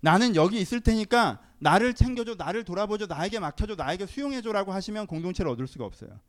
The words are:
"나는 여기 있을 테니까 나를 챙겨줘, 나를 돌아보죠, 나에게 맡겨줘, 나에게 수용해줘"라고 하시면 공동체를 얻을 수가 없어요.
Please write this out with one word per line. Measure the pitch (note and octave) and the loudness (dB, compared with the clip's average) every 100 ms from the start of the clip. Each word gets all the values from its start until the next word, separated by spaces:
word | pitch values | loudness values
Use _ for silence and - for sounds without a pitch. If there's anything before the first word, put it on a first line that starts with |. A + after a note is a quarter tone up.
"나는 | D#3+ F3+ B3 F3 | 6 6 6 4
여기 | E3+ A3+ | 4 2
있을 | F#3 A#3+ | -2 2
테니까 | A3 A3 G#3+ A#3+ G3+ G#2 _ _ | 2 2 4 2 2 -2 _ _
나를 | D3+ F3+ B3 A#3+ | 4 4 4 4
챙겨줘, | A#3+ A#3+ A#3 A3 | 2 2 -6 -6
나를 | D3 G#3 | -4 -4
돌아보죠, | G3+ F3 G#3 G#3 G3+ | -4 -4 -2 -4 -4
나에게 | D3 F3+ A3 | -4 -4 -4
맡겨줘, | D#3+ - G#3+ G3 | -6 -4 -6 -4
나에게 | C3+ F3+ G3 | -4 -4 -6
수용해줘"라고 | - C#4+ C4+ A3+ G#3 G3 | -6 -6 -6 -2 -2 -2
하시면 | F#3+ F#3+ G#3 G#3 | -4 -6 -8 -6
공동체를 | D#3+ E3+ F3+ E3+ | -6 -6 -2 -2
얻을 | A#2+ C3 | -4 -6
수가 | - A2 | -8 -12
없어요. | - G#2+ G#2 | -12 -18 -20